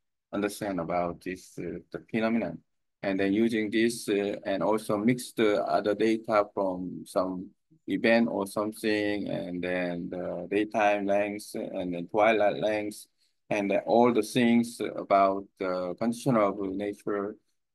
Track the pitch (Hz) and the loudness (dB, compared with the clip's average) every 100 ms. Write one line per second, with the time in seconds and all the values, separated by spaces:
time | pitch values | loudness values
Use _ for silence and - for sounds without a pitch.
0 | _ _ _ - 101 - 104 92 82 87 | _ _ _ -4 -4 -4 -6 -4 -2 -2
1 | 87 85 92 92 - - 87 87 - - | -2 -4 -10 -10 -12 -12 -10 -10 -10 -14
2 | - 113 110 113 90 82 _ _ _ _ | -6 -2 0 0 -2 -8 _ _ _ _
3 | 101 95 98 101 117 110 107 110 117 117 | -4 0 2 2 2 0 0 2 2 0
4 | - 101 101 104 - 98 95 110 - 104 | -2 0 0 -4 -4 -2 0 0 0 0
5 | 110 127 - - 110 101 - 76 104 101 | 2 0 -2 0 2 2 2 2 2 2
6 | 110 113 - 107 101 - 95 90 90 85 | 2 2 2 2 2 -2 -4 -4 -6 -10
7 | - 98 92 92 - _ _ _ - 98 | -6 -2 -2 -4 -10 _ _ _ -4 0
8 | 117 117 117 101 98 110 107 110 110 107 | 4 4 4 0 -4 -4 -6 -4 -2 0
9 | 104 104 87 90 90 87 90 90 90 87 | 0 -2 -4 -6 -6 -6 -4 -2 -2 -4
10 | 90 90 87 87 90 101 107 113 104 104 | -6 -6 -6 -6 -2 -2 0 2 2 2
11 | 101 101 104 104 - 110 104 95 90 87 | 2 0 0 -4 -10 -10 -8 -6 -6 -6
12 | 87 110 107 110 104 71 101 107 107 - | -4 2 4 4 2 2 0 -2 -4 -10
13 | - _ _ _ - 107 101 98 - 113 | -16 _ _ _ -4 -2 0 0 4 4
14 | 123 110 104 131 117 117 117 - 104 - | 6 4 0 2 4 4 2 -4 -6 -4
15 | 90 98 98 98 101 - 95 92 90 90 | 2 4 4 2 -6 -6 -4 -4 -4 -4
16 | 117 117 143 113 101 101 98 95 104 101 | -4 -2 2 4 2 0 -4 -4 -6 -6
17 | - 101 101 110 _ _ _ | -4 -4 -4 -8 _ _ _